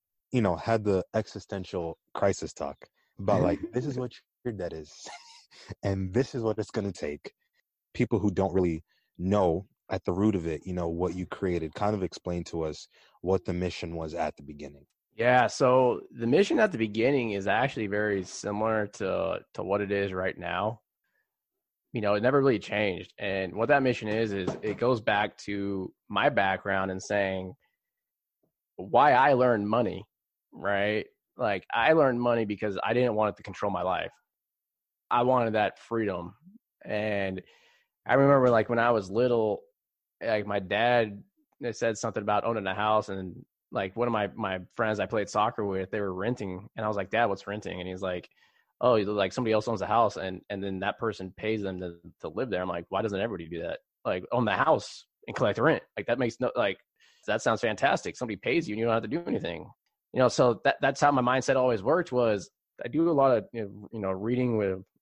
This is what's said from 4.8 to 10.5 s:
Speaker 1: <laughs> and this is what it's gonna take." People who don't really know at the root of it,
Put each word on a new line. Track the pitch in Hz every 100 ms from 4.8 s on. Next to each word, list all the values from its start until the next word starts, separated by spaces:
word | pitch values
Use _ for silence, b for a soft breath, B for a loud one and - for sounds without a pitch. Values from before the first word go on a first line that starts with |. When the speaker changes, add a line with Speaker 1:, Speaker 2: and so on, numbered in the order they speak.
| 76 - - B B B B
Speaker 1:
<laughs> | B B 98
and | 101 98 95
this | 104 131
is | 131
what | 113 107
it's | 104
gonna | - 101
take." | - 76 76 - _ _ _ _ _ _
People | - 120 107
who | 101
don't | 95 95
really | 92 90 80 - _ _ -
know | 90 104 92 82 101 _ -
at | 98
the | -
root | 87 107
of | 98
it, | 82